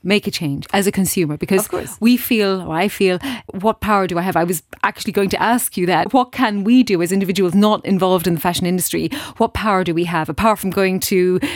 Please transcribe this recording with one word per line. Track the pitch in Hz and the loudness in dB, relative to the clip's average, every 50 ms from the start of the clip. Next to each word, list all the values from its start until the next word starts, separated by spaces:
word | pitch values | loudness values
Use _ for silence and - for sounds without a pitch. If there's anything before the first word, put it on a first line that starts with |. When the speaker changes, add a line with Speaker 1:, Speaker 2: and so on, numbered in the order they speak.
Speaker 1:
make | - 180 208 202 - 202 | -2 0 0 0 0 -2
a | |
change | - - 170 143 139 - - - | -6 -4 -4 -4 -4 -6 -6 -2
as | - 202 190 208 | -2 0 0 0
a | - | 0
consumer, | 196 190 - - 190 165 147 147 | 0 -2 0 0 0 -2 -2 -2
because | - - - 196 190 208 | -6 -2 0 0 0 0
Speaker 2:
Of | - | -2
course. | - - 226 - - - | -4 -6 -6 -8 -8 0
Speaker 1:
we | 214 233 247 | 2 2 4
feel, | 240 - - 247 214 202 196 190 190 | 2 2 0 0 0 2 0 0 -2
or | 175 147 156 | -4 -4 -2
I | 165 190 208 | 0 0 -2
feel, | - - 196 185 180 175 - - - - - - | 0 2 2 2 2 0 -4 -6 -8 -8 -12 -12
what | - 190 185 226 208 - | -10 -2 -2 -2 -2 0
power | - 208 208 196 190 175 | -2 0 0 0 0 0
do | 180 170 | -2 -2
I | |
have? | 180 190 170 165 | -2 0 0 0
I | 170 | 0
was | 175 185 156 - _ - - | 0 -2 -4 -6 _ -8 -4
actually | - 202 - - - 220 | -4 -4 -4 -4 -6 -2
going | - 208 196 190 | 0 0 0 0
to | - - | 0 0
ask | 185 214 240 240 - - - | 0 2 2 0 0 -4 -2
you | 196 180 175 | -2 0 2
that. | 180 156 175 - - | 2 2 0 2 2
What | 254 247 254 | 2 0 0
can | - - 254 220 208 202 190 | -2 -2 -2 0 0 0 2
we | 220 247 254 247 | 4 6 6 6
do | 220 196 165 | 4 2 0
as | 175 170 | 2 0
individuals | 190 196 196 175 185 190 190 175 165 | 0 0 0 0 0 0 0 2 4
not | 202 208 214 214 - - | 4 4 4 2 0 0
involved | - 196 180 185 185 185 180 165 | 0 0 2 2 2 2 2 2
in | 185 170 | 0 -2
the | 151 | 0
fashion | - 175 170 - 185 | -2 -2 -2 0 -2
industry? | 175 185 180 170 - - 165 160 160 - 294 - - - - | 0 0 -2 -2 -2 -2 -2 -4 -4 -6 -8 -10 -12 -2 -2
What | 220 226 - | -2 -2 0
power | - 190 220 196 185 185 | -2 -2 0 0 0 0
do | 175 160 | 0 0
we | 165 175 | 0 -2
have, | 170 170 160 156 156 | 0 -2 -2 -4 -4
apart | 147 - 202 226 208 - | -4 0 2 2 2 2
from | - 190 | -2 -2
going | 165 202 190 190 185 185 | 0 0 0 0 0 -2
to | - - 202 185 180 180 180 190 277 339 - | -2 0 2 2 2 2 2 0 -2 -4 -6